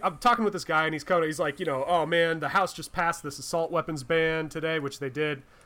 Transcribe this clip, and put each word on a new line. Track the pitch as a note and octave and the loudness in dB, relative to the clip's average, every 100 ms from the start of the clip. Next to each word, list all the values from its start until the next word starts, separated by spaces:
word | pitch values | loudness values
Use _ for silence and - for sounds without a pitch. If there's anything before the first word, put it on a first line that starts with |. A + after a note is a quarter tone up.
I'm | F#3+ D3 | -4 2
talking | A#3+ A3+ | 4 4
with | G#3 | 2
this | F#3 - | 0 0
guy, | D#3 D#3+ | 0 0
and | D#3 | -2
he's | |
kinda, | - F3 D#3+ | 0 2 2
he's | D#3 | 0
like, | D#3 - | -2 -2
you | D#3+ | -2
know, | C3 C#3+ | 0 2
"Oh | F3 D#3+ | 2 4
man, | E3+ E3 E3 | 4 2 0
the | C#3+ | 0
House | G3 F3+ | 0 0
just | - - | -4 -8
passed | - E3+ E3 | -2 0 -2
this | D3 - | -6 -10
assault | - E3+ E3 | -4 -2 0
weapons | E3+ D#3+ D#3 | 0 -2 -4
ban | B2 E3 D#3+ D#3+ D#3 | 0 2 2 0 -4
today," | D#3+ D#3+ D#3+ | -4 -2 -2
which | C#3 - | -4 -6
they | C#3 | -6
did. | C3+ D3+ C#3 - - | -2 -2 -2 -10 -20